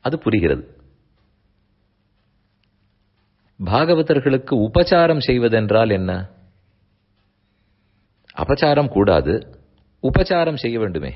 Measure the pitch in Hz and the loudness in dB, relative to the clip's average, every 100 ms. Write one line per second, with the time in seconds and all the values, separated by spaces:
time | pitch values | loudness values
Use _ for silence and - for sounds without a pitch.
0 | - 156 - 107 85 65 - - _ _ | -6 -4 -2 0 0 -4 -8 -20 _ _
1 | _ _ _ _ _ _ _ _ _ _ | _ _ _ _ _ _ _ _ _ _
2 | _ _ _ _ _ _ _ _ _ _ | _ _ _ _ _ _ _ _ _ _
3 | _ _ _ _ _ _ 95 123 160 165 | _ _ _ _ _ _ -2 0 2 0
4 | 156 143 139 135 - 131 107 - 175 175 | 2 0 2 -2 -2 -2 0 0 2 4
5 | 165 156 131 123 117 113 107 107 113 98 | 4 2 0 0 2 0 2 2 2 0
6 | 92 92 92 _ _ _ _ _ _ _ | -2 -6 -8 _ _ _ _ _ _ _
7 | _ _ _ _ _ _ _ _ _ _ | _ _ _ _ _ _ _ _ _ _
8 | _ _ _ - - 139 151 143 143 98 | _ _ _ -10 -4 0 2 2 0 2
9 | 101 82 71 104 - - _ _ _ _ | 4 2 2 -4 -6 -20 _ _ _ _
10 | - - 180 180 165 143 117 117 104 82 | -2 0 0 0 0 -2 -6 -4 -4 -6
11 | 69 | -10